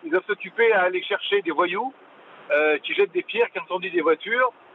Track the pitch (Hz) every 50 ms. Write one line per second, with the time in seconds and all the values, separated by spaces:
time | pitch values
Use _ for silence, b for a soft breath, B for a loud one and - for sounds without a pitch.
0 | - 165 156 185 185 - 208 - - 190 - - 233 226 220 196 180 180 185 180
1 | 180 - 208 190 - - 202 202 185 165 151 143 180 170 175 202 233 262 269 -
2 | - - - - - - - - - - 151 147 151 156 151 143 - - - 175
3 | 202 196 - 180 - - - 214 233 - _ 190 170 - 175 185 180 190 170 175
4 | 151 160 160 160 - 196 226 240 262 247 - - - -